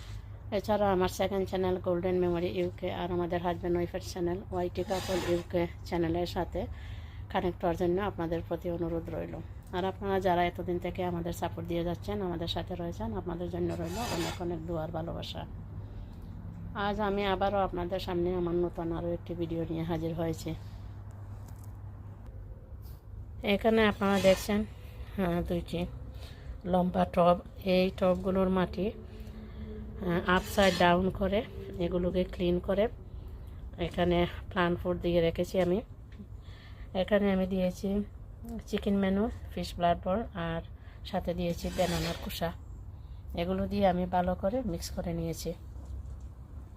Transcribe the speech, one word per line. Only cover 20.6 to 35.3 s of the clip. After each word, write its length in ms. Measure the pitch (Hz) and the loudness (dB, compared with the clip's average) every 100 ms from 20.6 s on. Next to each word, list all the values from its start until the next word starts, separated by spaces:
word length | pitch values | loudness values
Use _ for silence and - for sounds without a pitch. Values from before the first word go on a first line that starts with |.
| - - - - - - - - - - - - - - - - - - - - - - - - - - - - 214 | -8 -10 -10 -12 -12 -12 -10 -10 -10 -12 -12 -10 -12 -12 -12 -12 -12 -12 -12 -12 -14 -12 -12 -14 -12 -12 -10 -2 2
এখানে 260 | 202 233 226 214 | 4 6 8 6
আপনারা 240 | - 196 202 190 | 6 4 6 8
দেখছেন, 320 | 185 - 208 214 - - - - - | 8 4 2 0 -6 -12 -12 -8 0
হ্যাঁ, 220 | 180 170 165 | 2 2 2
দুইটি 320 | 175 - 165 175 - - - - - - - 180 | 0 0 -2 -2 -6 -10 -10 -12 -12 -12 -8 2
লম্বা 320 | 180 180 185 180 | 4 4 4 4
টব। 220 | - 175 175 - - 196 185 | 6 8 6 2 -4 4 6
এই 100 | 185 - | 4 4
টবগুলোর 520 | 185 180 185 190 185 190 | 4 4 2 4 4 4
মাটি, 300 | 175 - 196 - - - - - - - - - - - | 2 0 -2 -4 -10 -12 -10 -12 -12 -10 -8 -8 -8 -4
হ্যাঁ, 180 | 180 175 185 185 | 0 2 4 4
আপসাইড 380 | - - 196 175 | 4 6 6 8
ডাউন 240 | 175 175 185 - | 8 8 4 2
করে 200 | 190 202 269 - - - | 2 2 0 -6 -8 -2
এগুলোকে 380 | 170 180 180 185 185 | 0 2 2 2 0
ক্লিন 220 | - 175 180 190 | 0 2 2 2
করে 180 | 196 220 - - - - - - - - - 170 | 2 2 0 -12 -12 -10 -12 -12 -12 -10 -4 -2
এখানে 320 | - 175 175 175 - - | 2 4 6 4 0 -4
প্লান্ট 260 | 202 175 175 | 2 2 2
পট 120 | 180 175 | 0 0
দিয়ে 160 | 175 170 | 2 4
রেখেছি 280 | 165 | 4